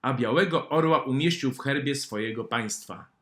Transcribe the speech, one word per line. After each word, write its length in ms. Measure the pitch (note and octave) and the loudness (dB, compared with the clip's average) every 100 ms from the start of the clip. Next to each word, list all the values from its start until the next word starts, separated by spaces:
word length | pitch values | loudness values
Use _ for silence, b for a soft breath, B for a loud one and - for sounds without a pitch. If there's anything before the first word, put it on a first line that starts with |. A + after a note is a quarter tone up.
a 120 | B2 | 0
białego 560 | B2 A2+ C#3 F#3+ D#3+ - | 0 2 2 2 0 2
orła 340 | D3+ D#3+ D#3 | 2 4 2
umieścił 480 | C3+ C3 E3 E3 C3+ | 2 2 2 2 -2
w 80 | A#2+ | -2
herbie 360 | C#3 C#3+ C#3 C3+ | -2 0 0 -4
swojego 480 | - G#2+ A2 A2+ | -4 -4 -4 -4
państwa. 680 | A2 A#2 A2 - - E2+ - _ | -2 -2 -2 -6 -10 -14 -16 _